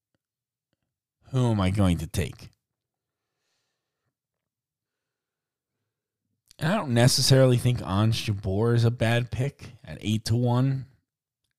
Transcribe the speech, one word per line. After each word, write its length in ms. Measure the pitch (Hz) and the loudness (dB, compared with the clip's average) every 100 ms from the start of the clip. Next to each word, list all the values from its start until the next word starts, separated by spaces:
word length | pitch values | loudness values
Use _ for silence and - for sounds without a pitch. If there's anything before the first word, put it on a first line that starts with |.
| _ _ _ _ _ _ _ _ _ _ _ _ - | _ _ _ _ _ _ _ _ _ _ _ _ -6
who 200 | 131 120 | -2 0
am 100 | 107 | 2
I 100 | 92 | 0
going 280 | 101 95 82 | 2 2 0
to 80 | 80 | -4
take? 420 | - 71 - - _ _ _ _ _ _ _ _ _ _ _ _ _ _ _ _ _ _ _ _ _ _ _ _ _ _ _ _ _ _ _ _ _ _ _ _ _ _ _ _ - | -6 -6 -8 -20 _ _ _ _ _ _ _ _ _ _ _ _ _ _ _ _ _ _ _ _ _ _ _ _ _ _ _ _ _ _ _ _ _ _ _ _ _ _ _ _ -8
And 120 | 156 | -4
I 60 | 214 | -2
don't 180 | 156 | -2
necessarily 640 | 117 123 - 131 135 131 123 | 2 4 4 4 6 6 4
think 260 | 123 120 | 0 -2
Ons 420 | 69 95 110 110 | -2 0 0 0
Jabeur 500 | - 101 98 98 117 117 | -4 -6 -4 -2 0 2
is 80 | |
a 60 | 117 | 0
bad 420 | 120 110 117 120 | 0 0 0 -2
pick 400 | - 135 - - - | -6 -6 -8 -18 -20
at 140 | - 78 | -18 -8
eight 240 | 98 110 - | -4 -2 0
to 100 | 120 | 0
one. 500 | 123 123 135 135 123 _ _ _ _ _ _ | 2 2 0 -2 -8 _ _ _ _ _ _